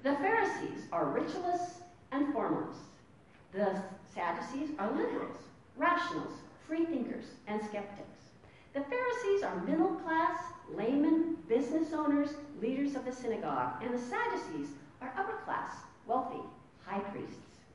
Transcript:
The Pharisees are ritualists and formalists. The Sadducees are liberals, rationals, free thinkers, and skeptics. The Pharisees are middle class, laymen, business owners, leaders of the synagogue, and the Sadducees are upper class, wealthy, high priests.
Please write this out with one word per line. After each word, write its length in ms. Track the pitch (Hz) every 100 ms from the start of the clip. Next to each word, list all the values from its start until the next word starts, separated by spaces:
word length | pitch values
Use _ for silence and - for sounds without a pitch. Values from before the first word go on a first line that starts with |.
The 140 | 269 277
Pharisees 680 | 392 453 392 - - - -
are 140 | 339 294
ritualists 720 | - 302 370 349 349 - - - - -
and 220 | 285 294
formalists. 480 | 226 196 - - - - - - - - - -
The 280 | 190 196 185 - - -
Sadducees 580 | - 175 170 240 277 302 -
are 120 | 214
liberals, 480 | 294 494 - - - - - - 233
rationals, 580 | 330 349 - - - - - - -
free 180 | 330
thinkers, 400 | 330 269 - - - - -
and 160 | 214
skeptics. 560 | 208 202 202 202 - - - - - - -
The 80 | 285
Pharisees 640 | 277 494 508 480 403 392
are 160 | - -
middle 320 | 214 320 381 -
class, 380 | 330 320 330 - - - -
laymen, 600 | 190 220 285 311 320 330 - -
business 440 | 233 294 320 311
owners, 420 | 311 294 285 294 - - -
leaders 360 | 233 269 285 262
of 80 |
the 80 | 240
synagogue, 680 | 247 233 214 - 127 127 -
and 120 | 240
the 40 | 247
Sadducees 720 | 240 427 466 - - 208 196 - - -
are 120 | 254 262
upper 200 | - -
class, 320 | - - - - - - 220
wealthy, 360 | 247 - - - - - -
high 160 | - 196
priests. 360 | 202 - - - - - -